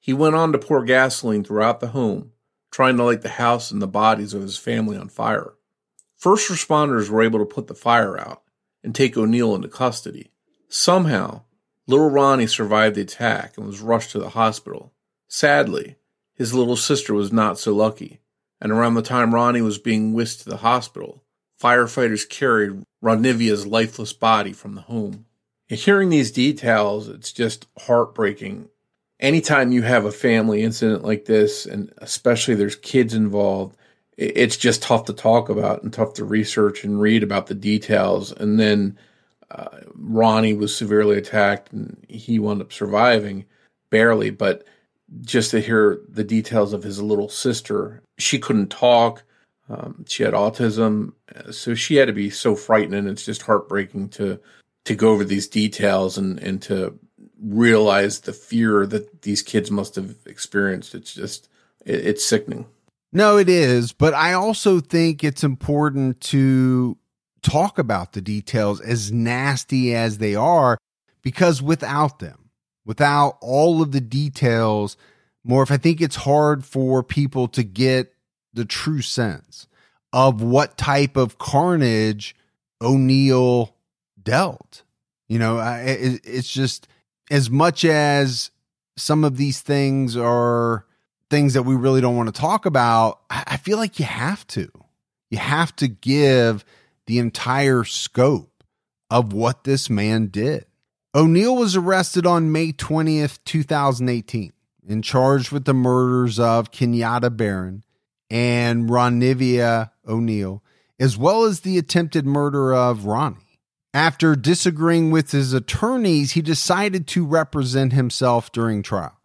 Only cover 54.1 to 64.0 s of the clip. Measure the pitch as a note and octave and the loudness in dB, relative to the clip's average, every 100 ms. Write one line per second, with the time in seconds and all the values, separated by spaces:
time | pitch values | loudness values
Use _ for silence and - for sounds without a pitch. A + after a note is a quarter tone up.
54.1 | - G2+ F#2+ _ _ _ _ - G#2 A2 | -6 -6 -6 _ _ _ _ -6 2 4
55.1 | G#2 G2 G2 - A2 G#2 - G2+ F#2+ F#2+ | 4 2 -4 -2 -2 -2 0 0 0 -2
56.1 | G2 F#2+ F#2 F#2 F#2+ - G2 F#2 - _ | -4 -6 -6 -8 -8 -4 -4 -4 -10 _
57.1 | _ - _ G#2+ G#2 A#2+ A2 G#2+ G2 G2+ | _ -20 _ -6 2 4 6 4 4 2
58.1 | G2+ - - - A#2 A2+ G#2 G2 G#2+ - | -2 -10 -14 -6 -2 2 2 2 -4 -8
59.1 | _ G2+ G2+ - A2 G2 G2+ F#2+ - F#2+ | _ -6 -6 -2 -2 -2 -4 -4 -8 -12
60.1 | - - - - G2+ G2 F#2 - F2 - | -14 -20 -18 -6 -2 -2 -4 -10 -18 -16
61.1 | - - - _ _ _ _ - - - | -14 -12 -14 _ _ _ _ -8 -4 -2
62.1 | G#2+ - A2 - - - _ _ _ _ | -4 -2 -2 -4 -14 -14 _ _ _ _
63.1 | E3 G#3+ G#3 F#3 F3+ C#3 B2 A#2 - | 2 6 6 6 4 4 2 0 2